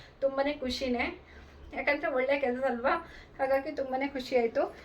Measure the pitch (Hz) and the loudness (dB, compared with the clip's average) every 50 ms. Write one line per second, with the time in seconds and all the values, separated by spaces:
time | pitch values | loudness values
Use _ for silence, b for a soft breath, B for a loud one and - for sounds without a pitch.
0 | B B B B - 180 269 269 277 285 294 285 - 254 247 - 269 254 247 233 | B B B B -2 0 2 2 0 0 0 -2 -4 -4 -4 -2 0 0 0 0
1 | 269 339 349 - - B B B B B B B B - - 240 269 - 285 294 | 0 -2 -4 -8 -12 B B B B B B B B -12 -8 -4 0 0 0 2
2 | 294 330 285 254 254 262 277 285 277 247 247 254 269 269 240 233 233 277 349 330 | 0 0 0 2 2 4 2 2 2 2 0 2 0 0 0 2 2 2 2 0
3 | - B B B B B B - - 262 269 269 269 302 294 285 269 262 254 262 | -2 B B B B B B -2 0 2 4 2 2 0 -4 -4 -4 -2 -2 -2
4 | 269 285 277 269 254 - 262 247 233 226 - 262 330 403 - B B | -2 -2 -2 -4 -4 2 2 4 4 4 2 2 0 0 -2 B B